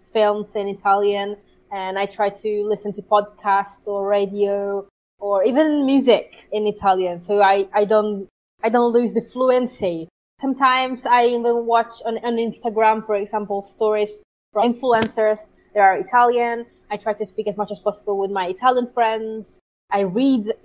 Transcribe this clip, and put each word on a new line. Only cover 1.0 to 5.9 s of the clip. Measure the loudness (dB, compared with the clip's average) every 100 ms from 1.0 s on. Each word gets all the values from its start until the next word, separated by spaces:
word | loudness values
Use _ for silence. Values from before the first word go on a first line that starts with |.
| 2 0 -4 -10 _ _ -12
And | -8 -6 -4
I | -4
try | -2 -2
to | -2 -6 -4 -2
listen | -4 -6
to | -10
podcasts | 0 0 0 -6 0 0 -2 -10 -8
or | -4 0
radio | 0 0 0 0 0 -4 -6 -8 _ _ -10
or | -2 0 2
even | 2 2 2
music | 2